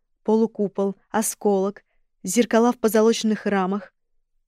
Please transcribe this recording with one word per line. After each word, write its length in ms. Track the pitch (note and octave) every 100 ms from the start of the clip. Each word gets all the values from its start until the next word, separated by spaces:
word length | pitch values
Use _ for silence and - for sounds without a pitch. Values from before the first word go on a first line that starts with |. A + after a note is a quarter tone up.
| _ _
Полукупол, 760 | - A3 A3+ A3 G3 - G3 G3 _
осколок, 760 | G#3+ A3 - G#3 G3 G3 - _ _ _ _
зеркала 500 | F#3 A#3 A3+ A3+ A#3+
в 40 | A#3+
позолоченных 680 | A3 A3 A3+ A3+ A3 G#3 G#3
рамах. 480 | G3 F#3 G3+ - _ _ _ _ _